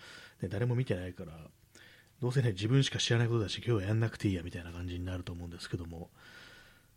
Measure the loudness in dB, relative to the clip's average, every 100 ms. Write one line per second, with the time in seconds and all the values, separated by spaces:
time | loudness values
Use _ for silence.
0 | -18 -18 -20 -8 -4 0 2 2 2 0
1 | -2 -8 -10 -12 -16 -20 _ -20 -20 -20
2 | -20 -4 0 4 2 2 4 6 4 2
3 | 2 4 4 2 0 -2 2 2 4 2
4 | 2 2 0 2 -2 -8 -8 -6 -6 -4
5 | -4 -4 -6 -8 -8 -10 -6 -6 -6 -10
6 | -12 -16 -20 -20 -20 -20 -20 -20 -20